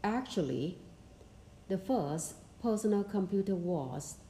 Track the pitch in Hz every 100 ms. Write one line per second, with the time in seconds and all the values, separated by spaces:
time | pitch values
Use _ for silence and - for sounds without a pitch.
0 | 208 233 254 208 143 131 151 185 - -
1 | - - - - - - - 190 190 254
2 | 143 160 - - - - 240 214 214 202
3 | 202 208 185 196 196 185 175 175 131 143
4 | - -